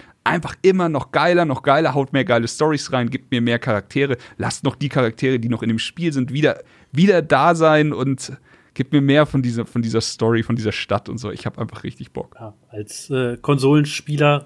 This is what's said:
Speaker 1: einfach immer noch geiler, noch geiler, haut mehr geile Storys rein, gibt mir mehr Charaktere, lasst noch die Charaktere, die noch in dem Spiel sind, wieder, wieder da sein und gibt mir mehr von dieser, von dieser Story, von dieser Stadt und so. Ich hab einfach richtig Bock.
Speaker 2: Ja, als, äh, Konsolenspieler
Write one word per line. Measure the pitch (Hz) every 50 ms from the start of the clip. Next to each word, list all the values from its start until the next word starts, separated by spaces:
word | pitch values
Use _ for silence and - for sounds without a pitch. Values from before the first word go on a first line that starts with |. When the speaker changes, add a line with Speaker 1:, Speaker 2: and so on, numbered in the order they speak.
| - - _ _
Speaker 1:
einfach | - 120 156 170 156 143 - -
immer | - 190 185 185 175 165
noch | 151 131 - -
geiler, | - 143 151 175 175 175 170
noch | 151 127 -
geiler, | - 147 139 151 165 143 123
haut | 139 135 -
mehr | - 135 123
geile | 98 120 117 117
Storys | 117 - - 156 156 156 139 - -
rein, | 135 127 120 113
gibt | 127 127 - _
mir | 131 120
mehr | 117 117 117 117
Charaktere, | - 131 110 101 98 - - 139 139 143 127 - - - -
lasst | - 101 117 - - -
noch | 135 -
die | - 147 139
Charaktere, | - 143 127 113 113 - 135 131 131 120
die | 113 120
noch | 120 110
in | 110 113
dem | 113 113
Spiel | - - - - 170 170
sind, | 143 135 127 -
wieder, | 131 143 151 135 - - - _ _ _ _ _
wieder | - 131 180 202 190 170
da | 151 - 147 131 147 170 170
sein | 160 160 156 156 151 151 151 -
und | 98 131 139 135 127 - - 131 - _ _ _ _ _ _ _
gibt | - 127 -
mir | - 143
mehr | 139 139 139 151 151
von | - - 139
dieser, | 127 123 117 117 110
von | - - 120
dieser | 113 113 117 113
Story, | 110 - - - 117 113 117 110
von | 110 - 117
dieser | 131 107 110
Stadt | - - - - 101 104 - -
und | -
so. | 117 113 104
Ich | - - -
hab | - - -
einfach | 117 107 - 110
richtig | - 113 - - - -
Bock. | _ - - - _ -
Speaker 2:
Ja, | 113 107 101 _ _ _
als, | - 104 107 - - - - -
äh, | 139 131 127 120 120 117
Konsolenspieler | - - 143 135 131 135 147 151 147 147 - - - - 147 143 147 147 147 143 143